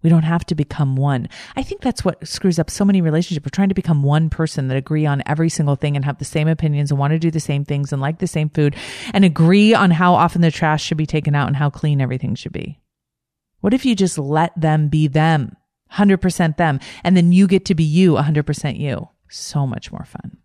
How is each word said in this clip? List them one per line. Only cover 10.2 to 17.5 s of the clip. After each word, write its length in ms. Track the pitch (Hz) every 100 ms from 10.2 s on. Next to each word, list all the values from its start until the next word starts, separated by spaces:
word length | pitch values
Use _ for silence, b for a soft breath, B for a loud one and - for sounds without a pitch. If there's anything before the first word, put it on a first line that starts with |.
| 165 175
the 120 | 165
trash 320 | - 160 151
should 140 | - 156
be 80 | 151
taken 280 | 156 151
out 140 | 147 135
and 80 | 139
how 120 | 147
clean 320 | - 151 143
everything 360 | 127 127 131 -
should 160 | -
be. 260 | - - 147 _ _ _ _ _ _ _ _
What 140 | -
if 100 | 254
you 120 | 262 208
just 220 | 190 -
let 340 | 139 156 170 -
them 300 | 156 156 151
be 200 | 156 151
them, 480 | 147 156 160 127 - _ _ _
hundred 300 | - 202 190
percent 400 | 185 - 165 151
them, 200 | 165 139 B B
and 140 | 170 185
then 160 | 170
you 160 | 180
get 160 | 196